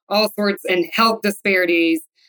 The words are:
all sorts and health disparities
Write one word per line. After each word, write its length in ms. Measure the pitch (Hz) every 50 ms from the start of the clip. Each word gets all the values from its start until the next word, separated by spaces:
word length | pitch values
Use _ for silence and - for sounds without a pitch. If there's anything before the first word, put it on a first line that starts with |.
| _ -
all 200 | 202 208 214 208
sorts 340 | - - 208 202 196 196 -
and 200 | - 185 175 170 170 -
health 280 | - 226 233 226 214 -
disparities 800 | 208 202 - - 208 196 185 180 175 170 170 165 165 165 160 - - _ _ _